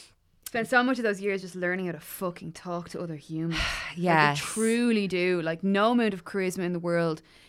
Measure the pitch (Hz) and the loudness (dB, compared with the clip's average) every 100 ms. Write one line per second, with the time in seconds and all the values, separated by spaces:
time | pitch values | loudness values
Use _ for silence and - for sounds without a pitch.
0 | - _ _ _ - 233 220 254 247 247 | -20 _ _ _ -6 -4 2 4 4 2
1 | 226 196 202 196 185 180 180 180 180 160 | 0 -2 -2 -4 -6 -4 -2 -2 -2 -6
2 | - - 185 175 175 156 185 170 170 - | -10 -6 -6 -6 -12 -12 -8 -8 -6 -8
3 | 170 151 - 160 165 160 - - - 175 | -8 -8 -8 -4 -2 -2 -2 -4 -8 -2
4 | 175 160 147 143 - - 226 233 240 220 | 4 6 6 4 -2 0 2 4 4 2
5 | 196 180 180 180 160 165 190 196 214 247 | 2 0 2 2 0 -2 0 2 4 4
6 | 220 190 - 202 185 185 175 175 170 170 | 2 0 -6 -4 -2 -2 -4 -2 0 0
7 | 165 156 - - | 0 -2 -8 -20